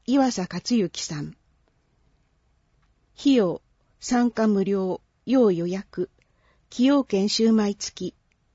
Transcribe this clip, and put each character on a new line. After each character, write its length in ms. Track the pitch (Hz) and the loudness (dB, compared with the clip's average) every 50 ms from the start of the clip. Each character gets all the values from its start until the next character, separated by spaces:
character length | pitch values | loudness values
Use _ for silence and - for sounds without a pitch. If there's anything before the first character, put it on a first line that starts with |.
| _ - | _ 0
ー、 60 | 247 | 2
岩 140 | 277 269 254 | 2 2 2
佐 200 | 233 - 180 175 | 0 -2 -6 -8
克 280 | - 175 - - 247 233 | -8 -10 -6 -2 -2 -2
之 260 | 196 170 - - - | -2 -2 -6 -10 -12
さ 160 | - 165 147 | -10 -10 -10
ん。 160 | 147 151 160 - _ _ _ _ _ _ _ _ _ _ _ _ _ _ _ _ _ _ _ _ _ _ _ _ _ _ _ _ _ _ _ _ _ _ _ - | -10 -12 -14 -18 _ _ _ _ _ _ _ _ _ _ _ _ _ _ _ _ _ _ _ _ _ _ _ _ _ _ _ _ _ _ _ _ _ _ _ -2
費 160 | - 285 269 | 0 2 4
用、 260 | 247 208 175 156 - - _ _ _ _ _ _ _ | 4 2 0 -2 -6 -10 _ _ _ _ _ _ _
参 320 | - - 247 240 240 240 | -6 -2 0 0 0 0
加 160 | 226 - 220 220 | 0 0 0 2
無 160 | 208 196 196 | 2 2 0
料、 380 | 196 196 196 190 185 180 - - _ _ _ _ | 0 -2 -2 -4 -4 -6 -8 -10 _ _ _ _
要 260 | - 240 269 247 214 | 0 2 4 4 4
予 160 | 180 165 170 175 | 2 0 -2 -4
約。 420 | 180 196 208 - - - 180 - _ _ _ _ _ _ _ _ _ _ _ _ | -6 -8 -8 -10 -8 -8 -8 -8 _ _ _ _ _ _ _ _ _ _ _ _
崎 160 | - - 240 | -2 0 2
陽 180 | 269 285 285 262 | 4 4 2 2
軒 240 | - - 196 196 208 | 0 0 0 0 0
シ 160 | - - 226 226 | 0 2 2 2
ュ 20 | |
ー 40 | 226 | 4
マ 140 | 220 208 202 | 2 2 0
イ 80 | 202 | -4
付 380 | - - - - - 185 180 - | -6 -10 -14 -12 -10 -12 -12 -12
き。 20 | _ _ _ _ _ _ _ _ | _ _ _ _ _ _ _ _